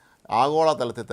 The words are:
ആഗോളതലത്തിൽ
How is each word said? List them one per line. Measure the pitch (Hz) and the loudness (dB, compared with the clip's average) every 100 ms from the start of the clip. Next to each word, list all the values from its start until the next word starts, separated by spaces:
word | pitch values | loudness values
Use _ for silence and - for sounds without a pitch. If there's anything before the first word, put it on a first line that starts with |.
| _ _ - | _ _ -4
ആഗോളതലത്തിൽ | 110 139 156 160 147 120 113 104 | 0 2 2 2 0 -4 -6 -8